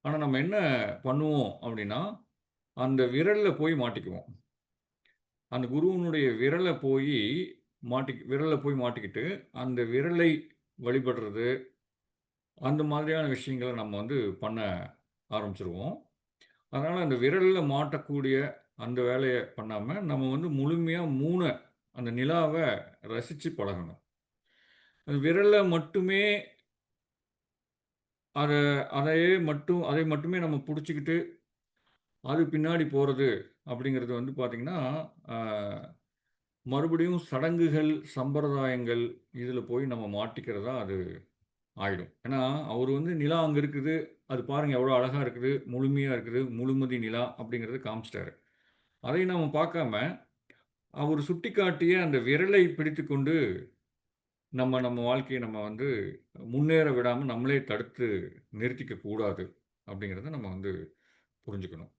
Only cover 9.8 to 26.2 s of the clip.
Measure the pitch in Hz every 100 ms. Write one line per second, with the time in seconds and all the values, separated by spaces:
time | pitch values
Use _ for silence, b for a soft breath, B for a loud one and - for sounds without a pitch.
9.8 | 117 127 156 170 170 151 - _ _ -
10.8 | 120 135 127 120 107 104 120 131 - _
11.8 | _ _ _ _ _ _ _ _ 131 151
12.8 | 151 147 156 160 151 127 - 131 123 120
13.8 | 107 104 110 139 104 92 107 113 104 90
14.8 | 92 _ _ _ _ 107 104 95 92 87
15.8 | 131 208 _ _ _ _ b b b 131
16.8 | 156 180 165 123 131 185 185 190 147 139
17.8 | 147 147 - 143 135 135 143 - _ -
18.8 | 117 123 123 127 135 123 - - 110 107
19.8 | 110 190 180 139 131 135 170 139 139 170
20.8 | 165 170 165 135 151 180 165 - - _
21.8 | _ - 120 120 135 170 160 160 151 110
22.8 | - _ 107 113 120 147 165 170 101 90
23.8 | 85 - _ _ _ _ b b b b
24.8 | b b - 143 147 175 202 208 190 165
25.8 | 156 202 185 196